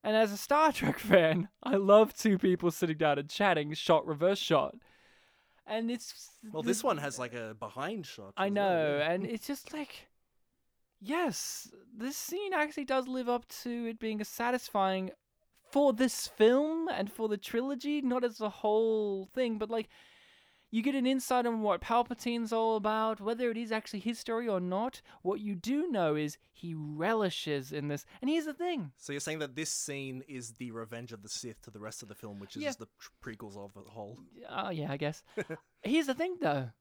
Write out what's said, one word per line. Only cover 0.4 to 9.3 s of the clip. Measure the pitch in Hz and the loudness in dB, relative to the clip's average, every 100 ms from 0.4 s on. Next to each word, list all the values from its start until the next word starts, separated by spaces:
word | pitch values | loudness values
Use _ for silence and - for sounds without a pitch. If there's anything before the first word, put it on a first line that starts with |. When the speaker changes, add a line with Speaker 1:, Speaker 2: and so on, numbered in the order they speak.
| - 294 311 | 2 6 6
Speaker 1:
Trek | - - - | 4 -2 -2
<laughs> | 208 | 6
fan, | 196 160 175 - _ | 8 8 2 -2 _
I | 262 196 | 0 2
love | 196 208 220 | 10 10 10
two | - 220 190 | 4 2 4
people | 190 180 175 | 4 4 2
sitting | - 175 156 | 0 -2 2
down | 156 143 | 2 2
and | 147 | -2
chatting, | - 202 160 147 | 2 4 4 0
shot, | 151 - 160 - | -4 4 4 4
reverse | 147 175 196 | 2 2 2
shot. | - 151 139 - _ _ _ _ _ _ _ _ - | 4 4 2 -6 _ _ _ _ _ _ _ _ -8
And | 220 233 | -4 -2
it's | 240 - - - - 220 | -4 -8 -16 -20 -20 -10
Speaker 2:
Well, | 156 | -4
Speaker 1:
the | - | 0
Speaker 2:
this | 220 | 0
one | 269 160 | 0 0
has, | 143 127 | -4 -6
like, | 123 | -6
a | 120 110 110 | -6 -8 -8
behind | 107 127 151 220 | -10 -8 -6 -6
shot | 151 - 98 139 | -10 -14 -14 -4
Speaker 1:
I | 196 | 0
Speaker 2:
as | |
well, | 202 196 | 2 2
Speaker 1:
know, | 175 151 143 | 4 2 2
Speaker 2:
yeah. | 151 | 0
Speaker 1:
and | 180 | 0
it's | 196 | -2